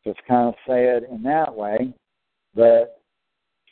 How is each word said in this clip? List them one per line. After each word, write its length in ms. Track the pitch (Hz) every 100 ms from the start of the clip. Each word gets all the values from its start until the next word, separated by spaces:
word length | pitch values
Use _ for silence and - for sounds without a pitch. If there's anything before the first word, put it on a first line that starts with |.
so 80 | 110
it's 100 | 98 -
kind 220 | 123 120
of 60 | 113 -
sad 380 | 127 123 123
in 180 | 113 117
that 320 | 123 156 156
way, 400 | 110 104 110 127 - _ _ _ _ _
but 480 | 110 117 117 120 - _ _ _ _ _ _ _